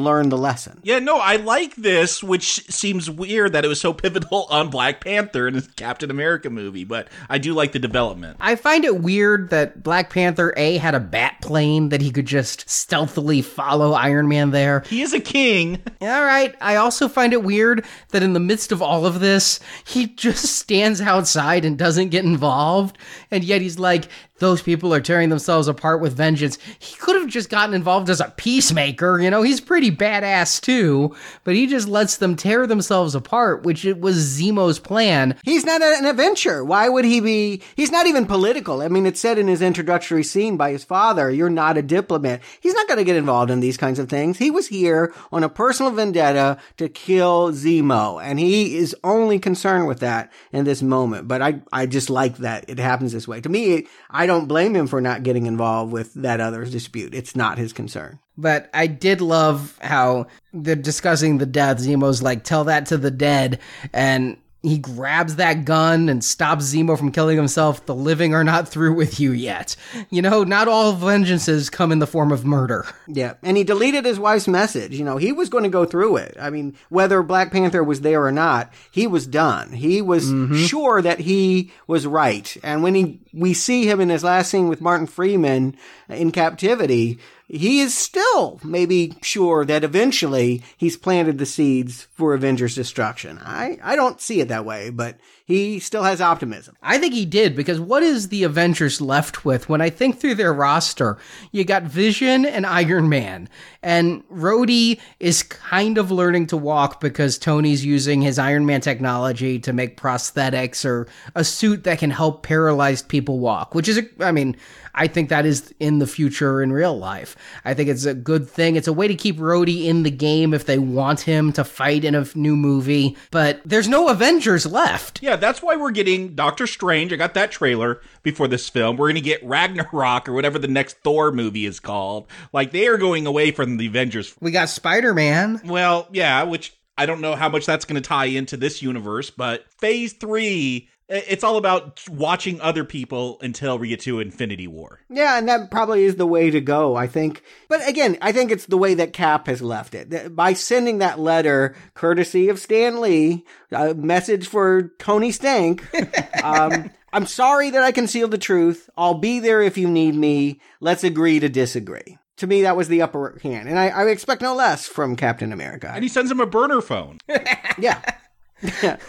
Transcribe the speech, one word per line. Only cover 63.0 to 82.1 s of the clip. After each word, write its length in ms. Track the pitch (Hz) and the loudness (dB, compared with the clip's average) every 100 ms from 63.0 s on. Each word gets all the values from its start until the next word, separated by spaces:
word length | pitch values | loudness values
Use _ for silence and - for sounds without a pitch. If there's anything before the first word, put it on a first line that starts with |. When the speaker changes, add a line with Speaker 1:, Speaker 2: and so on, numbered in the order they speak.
| 139 | -2
Speaker 3:
dead." 480 | 131 147 143 127 123 - - - | 0 2 2 0 -2 -8 -18 -8
And 420 | 127 135 131 127 - _ _ | -2 0 2 -2 -6 _ _
he 160 | 160 151 | -2 -2
grabs 560 | 135 120 135 160 165 156 | -4 -8 -2 0 0 0
that 280 | 170 160 | 0 0
gun 460 | 143 160 160 165 165 | 2 4 6 4 2
and 120 | 123 | 0
stops 420 | - - 156 156 135 | -2 -2 0 0 0
Zemo 240 | 156 165 147 | 0 2 2
from 140 | 143 | 0
killing 240 | 160 160 156 | 0 2 2
himself. 480 | 139 165 151 135 - | 0 2 0 0 -6
"The 100 | 127 | -4
living 380 | 147 160 170 | -2 0 2
are 100 | 160 | 2
not 240 | 160 170 165 | 2 2 -2
through 260 | 156 160 165 | 0 2 2
with 260 | 151 - | 0 0
you 100 | 139 | 0
yet." 460 | 120 123 87 - - - 233 202 | 0 -4 -8 -10 -12 -12 -14 -4
You 120 | 175 | 0
know, 220 | 190 220 | 2 2
not 240 | 185 202 226 | 2 2 4
all 240 | 220 214 | 4 4
vengeances 760 | 185 185 202 180 175 160 151 143 | 2 2 2 4 2 2 0 0
come 240 | - 170 | -2 2
in 60 | 160 | 2
the 80 | 147 | 0
form 260 | 160 147 | 0 2
of 100 | 139 131 | 0 0
murder. 400 | 139 123 104 - - - | 0 0 -2 -6 -14 -10
Speaker 1:
Yeah, 280 | 139 120 - | -6 -6 -6
and 140 | 185 202 | 0 2
he 80 | |
deleted 400 | 190 202 254 277 | 2 2 2 2
his 160 | 247 202 | 0 0
wife's 300 | 208 214 202 | 2 2 2
message. 460 | 185 214 123 98 135 | 2 2 -2 -8 -6
You 100 | 143 | -4
know, 100 | 135 | -2
he 160 | 196 | -2
was 160 | 294 359 | 0 -2
gonna 220 | 240 202 | 0 2
go 160 | 185 170 | 2 2
through 320 | 170 214 135 | 2 2 0
it. 180 | - - | -4 -12
I 120 | 147 | -10
mean, 260 | 151 143 - - | -8 -8 -12 -2
whether 340 | 180 190 190 | 2 4 2
Black 280 | 160 185 185 | 2 0 2
Panther 320 | 190 180 175 151 | 2 2 2 0
was 160 | 139 | 0
there 240 | 151 156 139 | 2 2 2
or 80 | |
not, 400 | 143 160 123 123 - - | 2 2 0 -2 -12 -8
he 160 | 185 226 | -2 0
was 200 | 170 131 | 0 0
done. 440 | 143 156 90 52 | 0 2 0 -6
He 300 | 120 151 202 | -4 0 0
was 240 | 190 170 139 | 2 2 2
Speaker 3:
Mm-hmm. 400 | 135 131 147 170 | 0 2 2 0
Speaker 1:
sure 360 | 302 277 208 | 0 2 2
that 180 | 170 170 | 2 0
he 500 | 165 196 190 185 180 - - | 0 2 2 2 -2 -10 -2
was 180 | 160 | -2
right. 520 | 143 | 0